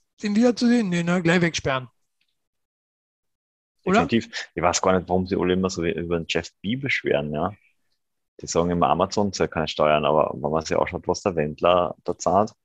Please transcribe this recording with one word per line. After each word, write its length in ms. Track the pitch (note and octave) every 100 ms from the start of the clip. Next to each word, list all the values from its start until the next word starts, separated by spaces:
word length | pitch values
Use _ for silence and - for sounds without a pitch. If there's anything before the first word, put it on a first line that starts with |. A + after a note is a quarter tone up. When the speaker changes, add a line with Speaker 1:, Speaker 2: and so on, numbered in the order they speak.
| _ _
Speaker 1:
den 140 | G#3+ G#3
wiederzusehen? 540 | B3 - A#3+ A#3+ G3+
Nee, 120 | F3
ne? 180 | E3+ F#3
Gleich 180 | E3 F3+
wegsperren. 480 | E3 - D3 C3 B2+ _ _ _ _ _ _ _ _ _ _ _ _ _ _ _ _ _ _ _ -
Oder? 200 | G3+ C#3
Speaker 2:
Definitiv. 440 | A2+ - - -
Ich 80 | -
weiß 200 | E2+ E2+
gar 160 | F#2+ F#2
nicht, 100 | E2
warum 180 | F#2 F#2
sie 100 | F2+
alle 140 | F2+
immer 160 | F#2 F#2
so 120 | E2+ E2+
über 320 | E2 E2+ E2
den 60 | D#2+
Jeff 240 | E2 - _
B 140 | F#2+ C3
beschweren, 580 | C#3 - - C#2+ D2
ja. 200 | D2 F#2 G#2 _ _ _ _ _ _ _ _
Die 60 | D2
sagen 220 | E2+ F2
immer, 200 | F2 C#2
Amazon 420 | D#2+ F#2+ - G2+
zahlt 200 | F#2+ D#2+
keine 180 | E2+ D#2
Steuern, 340 | - D2+ D2+
aber 280 | C#2+ D2+ -
wenn 180 | - D2
man 140 | D#2+ D#2
sich 120 | E2
anschaut, 300 | D2+ E2+ -
was 140 | F2+
der 160 | G2+ E2
Wendler 580 | D2+ D2+ F2 F2+ F2+ -
da 140 | - F2
zahlt, 340 | F2 F#2 A2 -